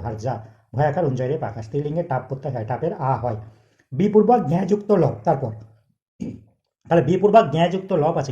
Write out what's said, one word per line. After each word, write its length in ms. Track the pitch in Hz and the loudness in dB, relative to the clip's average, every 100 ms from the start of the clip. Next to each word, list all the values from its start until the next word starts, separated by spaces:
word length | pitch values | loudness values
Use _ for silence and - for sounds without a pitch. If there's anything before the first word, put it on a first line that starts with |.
ভার্যা, 300 | 120 107 120 110 - - _ | -6 -6 -6 -6 -10 -20 _
ভয়াকার 300 | 135 151 147 151 | -2 0 0 0
উঞ্জয় 200 | 131 127 | 0 -2
রেপ 120 | 160 | -4
আকার, 200 | 117 110 107 | -6 -8 -8
স্ত্রীলিঙ্গে 360 | 143 147 160 170 | -6 -4 -4 -4
টাপ 100 | 131 - | -4 -6
প্রত্যয় 260 | 135 151 120 | -8 -6 -6
হয়, 100 | 110 | -6
টাপের 240 | 120 160 - 131 | -4 -4 -2 -2
আ 20 | 127 | -2
হয়। 160 | 120 107 - - _ _ _ | -2 -6 -10 -20 _ _ _
বিপূর্বক 480 | 131 208 214 202 240 139 | -2 4 4 6 4 4
জ্ঞাযুক্ত 380 | 170 185 208 - 196 | 0 0 0 2 2
লব, 120 | 139 110 | 2 0
তারপর 280 | 175 143 120 - - _ _ _ _ - - - _ _ _ _ - | 0 0 -2 -10 -16 _ _ _ _ -12 -12 -12 _ _ _ _ 0
তাহলে 160 | 165 147 | 2 4
বিপূর্বক 360 | 180 202 220 170 | 2 6 6 4
জ্ঞাযুক্ত 380 | 160 170 185 - | 2 0 0 -2
লব 220 | 175 151 165 | 0 0 0
আছে, 140 | 135 | -4